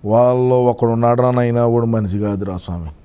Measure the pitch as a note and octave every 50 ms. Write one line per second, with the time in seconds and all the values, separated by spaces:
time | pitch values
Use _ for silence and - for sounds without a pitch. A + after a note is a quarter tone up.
0 | - G2+ A2 A#2 B2 B2 B2+ B2+ B2+ B2+ B2+ B2+ B2+ B2 A#2 - B2 A#2 A2+ A#2
1 | A#2 A#2+ A#2+ B2 B2 B2 B2 B2 B2 A#2+ A#2 A#2+ A#2+ A#2+ A#2 A#2+ A#2 A#2 A2+ A2+
2 | G#2 F#2+ F#2 G2+ G#2 G#2 G2+ F#2+ G2+ G2 F#2 F2 - - F2 F2 E2 D#2+ D2 -